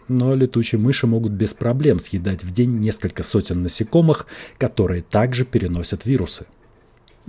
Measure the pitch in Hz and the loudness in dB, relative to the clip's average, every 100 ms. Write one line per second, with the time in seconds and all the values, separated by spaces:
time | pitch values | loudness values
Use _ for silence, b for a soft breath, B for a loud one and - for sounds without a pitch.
0 | - 127 123 135 127 120 113 113 113 139 | -4 0 2 2 2 2 0 2 2 2
1 | 120 113 113 101 104 - 117 131 151 101 | 2 0 0 0 -2 -2 -2 2 2 2
2 | - 95 92 92 90 90 123 117 107 104 | 0 -4 -4 -4 -4 0 0 2 0 0
3 | 92 - - 107 - 90 87 - 110 170 | -4 -4 0 0 0 -2 0 0 2 4
4 | 160 143 B B B - 123 - 92 90 | 4 2 B B B -6 -4 0 0 -2
5 | - 104 123 123 127 - 92 87 85 95 | -2 0 0 0 0 0 -2 -4 -4 -4
6 | 117 131 87 - - _ _ _ _ _ | -2 0 0 -4 -8 _ _ _ _ _
7 | _ _ | _ _